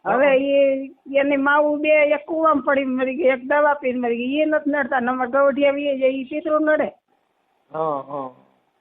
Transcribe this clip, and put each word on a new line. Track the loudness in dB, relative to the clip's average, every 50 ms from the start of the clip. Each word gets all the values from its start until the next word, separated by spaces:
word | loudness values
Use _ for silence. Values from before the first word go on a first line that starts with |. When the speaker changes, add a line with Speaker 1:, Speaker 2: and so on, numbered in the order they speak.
| -6
Speaker 1:
હવે | -4 0 2 2
Speaker 2:
હા. | 2 2
Speaker 1:
ઈ | 2 2 2 2 4 4 4 2 -2 -4 -10 -14 _ _ -4 -2
એની | 0 0 2 0
માવું | 0 2 2 2 2 2 2 0 0
બે | 2 2
એક | 4 4 4 4 2 -2 -2
કુવામાં | -4 -4 0 2 2 2 2 2
પડીને | 0 0 0 0 -2 -2
મરી | -2 -2 -4 -2
ગઈ, | 0 0
એક | 0 0 0 -2
દવા | 0 0 2 2 2 0
પીને | 0 -2 -4 -4 -2
મરી | -2 -4 -4
ગઈ, | -4 -4 -4 -2 0 0
ઈ |
નથી | 0 0 0 0 -2
નડતા. | -2 -2 -2 -2 -2 -2
નંબર | -2 -2 -2 -2 -4
ગૌઢિયા | -2 0 2 2 2 2 2 0 0
વી | 0 0 -2 -4 -2 0
જાય, | 0 0
ઈ | 0 -2 -6
પિતૃ | -8 -8 -8 -4 -2 0 0
નડે. | 2 2 0 0 0 -4 -6 _ _ _ _ _ _ _ _ _ _ _ _ _ _ _ -8
Speaker 2:
હા, | -4 -4 -4 -4 -4 -6 -10
હા. | -10 -10 -10 -12 -14 _ _ _ _ _ _ _ _ _